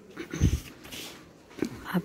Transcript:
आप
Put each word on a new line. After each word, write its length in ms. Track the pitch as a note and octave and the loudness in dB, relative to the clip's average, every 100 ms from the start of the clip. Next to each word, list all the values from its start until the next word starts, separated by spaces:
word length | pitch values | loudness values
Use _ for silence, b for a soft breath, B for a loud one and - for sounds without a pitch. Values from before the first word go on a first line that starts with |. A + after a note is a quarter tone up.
| - - - - - - - - - - - - - - - - - - - | -8 -12 -6 6 6 6 -2 -14 -12 -10 -10 -12 -18 -20 -10 -4 -4 -4 -2
आप 80 | F#3 | 0